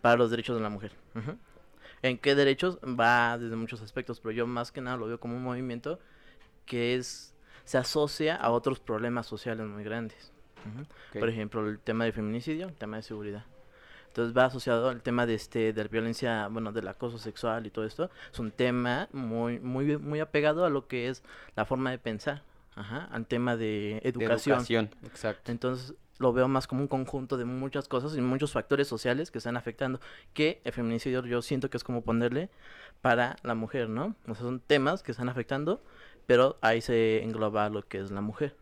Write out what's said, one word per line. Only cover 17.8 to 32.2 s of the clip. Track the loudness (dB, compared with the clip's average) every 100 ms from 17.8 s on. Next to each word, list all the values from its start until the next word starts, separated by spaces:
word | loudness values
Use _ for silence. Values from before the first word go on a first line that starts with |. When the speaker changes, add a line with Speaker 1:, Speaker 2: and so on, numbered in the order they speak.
| -6
Speaker 1:
esto. | -4 -6 -6 -14
Es | -8
un | -8
tema | 2 2 4 0 -2 -4
muy, | -6 -4 -2 -2 -2
muy, | -4 0 0 0
muy | -2 -4
apegado | 0 2 4 4 2
a |
lo | 2 -2
que | -4 -4
es | -6 -10 -20 -10 -4
la | -2
forma | 0 0
de | -2
pensar, | -6 -4 -4 -6 -10 -20 -20 -14
ajá, | -8 -8 -6
al | -8 -2
tema | 0 0 0
de | 0 -2 -2 -2
Speaker 2:
De | -2
Speaker 1:
educación. | 0 2 2 4 2
Speaker 2:
educación, | 4 2 2 -4 -18
exacto. | -6 -6 -6 -6
Speaker 1:
Entonces | -4 -2 -4 -8 -16 -20 0
lo | 2
veo | 4 4
más | 2 0
como | -2
un | 0
conjunto | 0 -2 -4 -2 -2
de | -2
muchas | -4 -4 -4 -2
cosas | -2 0 0
y |
muchos | 0 2 0
factores | -2 2 2 2
sociales | 0 0 0 -2
que | -6
están | -4 -4
afectando, | -6 -4 -4 -4 -10 -20 -14
que | 0 2 2 -6
el |
feminicidio | -2 -2 0 0 -2 0
yo | -2
siento | 0 -2 0
que | -4
es |
como | -2 -4
ponerle | 2 2